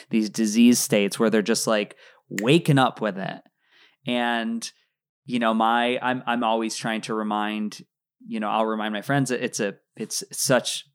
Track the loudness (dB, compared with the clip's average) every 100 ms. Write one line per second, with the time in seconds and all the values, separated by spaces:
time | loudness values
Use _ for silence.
0 | -4 -2 -2 -2 0 6 6 6 2 2
1 | 2 2 2 2 2 0 0 0 -2 -10
2 | -20 _ -10 -2 4 4 6 4 2 0
3 | -4 -4 -8 -10 _ _ _ _ _ _
4 | -6 -2 -2 -2 -4 -6 -10 -16 _ _
5 | _ _ -6 -2 0 2 2 2 0 0
6 | -2 -2 -2 -2 0 0 -2 -4 -4 -4
7 | -4 -4 -2 -2 -2 -4 -6 -8 -20 _
8 | _ _ -10 -6 -2 0 0 -2 -4 -4
9 | -2 0 0 -2 -4 -2 -4 -6 _ -12
10 | -8 -8 -8 -4 2 2 0 -8 -10